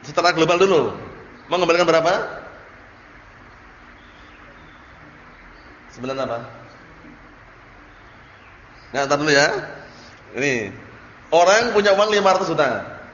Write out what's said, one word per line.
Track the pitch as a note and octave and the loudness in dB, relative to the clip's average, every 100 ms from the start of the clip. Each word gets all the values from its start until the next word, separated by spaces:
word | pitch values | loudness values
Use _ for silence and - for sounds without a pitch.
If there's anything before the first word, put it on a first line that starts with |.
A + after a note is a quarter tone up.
| - | -4
Secara | D#3+ F3 | 0 0
global | D#3+ D#3+ F3 | 2 2 2
dulu. | G3 E3 A#2 F#2 - - - - - | 4 2 0 -8 -16 -20 -20 -20 -6
Mengembalikan | F3 F3 E3+ E3+ | -2 2 2 2
berapa? | D#3+ D#3+ F#3 - - - - - - - - - - - - - - - - - - - - - - F2 E2 - - - D#3+ D3+ D3+ - - - - - - - | 2 2 -2 -4 -12 -18 -20 -20 -20 -20 -20 -20 -20 -20 -20 -20 -20 -20 -20 -20 -20 -20 -20 -20 -20 -20 -20 -20 -20 -20 -20 -20 -20 -20 -20 -20 -20 -20 -20 -20
Sembilan | - B2+ C3+ | -14 -10 -6
apa? | B2 A#2 A#2+ - - - - - - - - - - - - - - - - - - - - - - - - | -6 -8 -10 -20 -20 -20 -20 -20 -20 -20 -20 -20 -20 -20 -20 -20 -20 -20 -20 -20 -20 -20 -20 -20 -20 -20 -10
Nah, | C3 C#3 | -6 -2
ntar | C#3+ | 0
dulu | D3+ | 2
ya. | C#3+ D3 G2 - - - - - - - G2 | 4 4 0 -8 -16 -20 -20 -20 -20 -14 -4
Ini. | C#3 A#2+ G2+ - - - - - - | -2 -2 -6 -12 -20 -20 -20 -20 0
Orang | E3 F3 G#3+ A#3+ | 4 4 4 2
punya | G#3 G#3 G3 | 0 2 2
uang | G#3+ | 2
lima | G#3 F#3+ F#3 | 2 2 2
ratus | F3 | 0
juta. | D#3 C#3 G#2 - - - | 0 -2 -2 -8 -16 -20